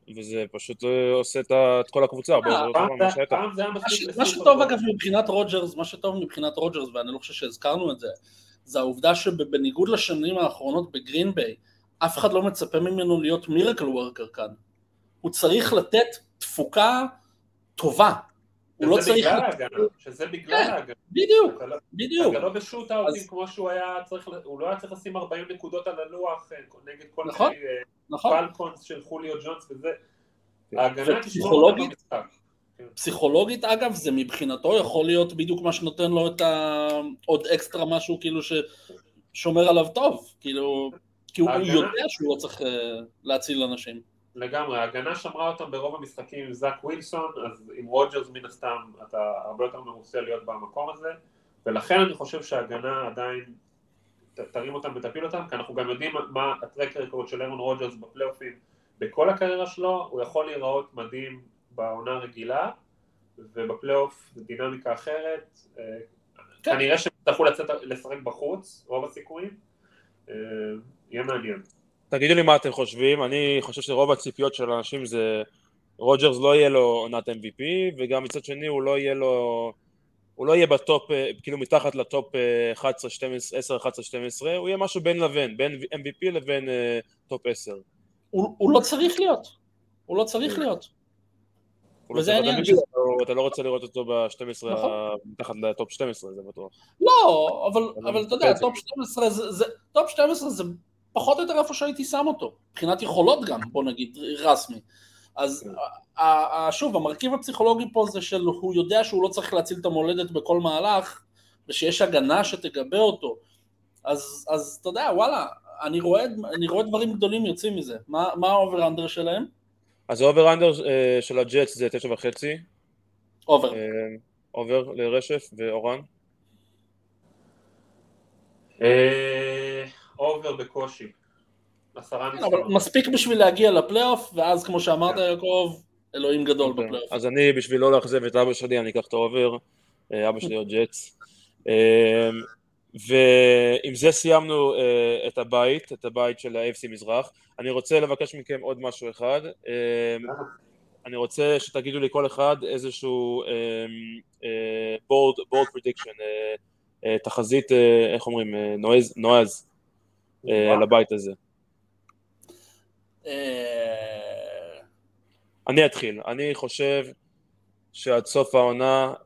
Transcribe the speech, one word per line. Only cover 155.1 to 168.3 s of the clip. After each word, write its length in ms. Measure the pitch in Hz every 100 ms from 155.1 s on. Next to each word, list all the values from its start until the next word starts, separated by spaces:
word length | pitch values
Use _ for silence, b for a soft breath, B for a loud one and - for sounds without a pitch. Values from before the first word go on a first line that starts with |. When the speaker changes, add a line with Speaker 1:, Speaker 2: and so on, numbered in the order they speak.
Speaker 1:
bold, 440 | 135 135 131 - 131
bold 120 | 135
prediction, 540 | 127 127 123 113 107
אה, 340 | 107 107 107 107 _ _ _ _ 110
אה, 120 | 110
תחזית, 480 | - - 110 135 -
אה, 420 | 127 120 117 113
איך 140 | 113 120
אומרים, 280 | 117 110 104
אה, 200 | 104 104
נועז, 360 | 110 123 117 -
נועז. 500 | 113 120 107 - - _ _ _ _ _ _ _ 98
אה, 180 | 107 107
Speaker 2:
וואו. 120 | 107
Speaker 1:
לבית 320 | 107 117 110
הזה. 200 | 107 98 95 _ _ _ _ _ _ _ _ _ _ - b b b b _ _ _ 151
Speaker 3:
אה, 1500 | 139 139 127 120 117 117 110 110 107 104 104 101 92 85 78 71 _ _ _ _ _ _ _ -
Speaker 1:
אני 180 | 139 151
אתחיל. 360 | - 117 104 110
אני 280 | 123 147 139
חושב 500 | 127 - 139 139 127 - _ _ _ _ _ _ _
שעד 320 | - - 120
סוף 300 | 113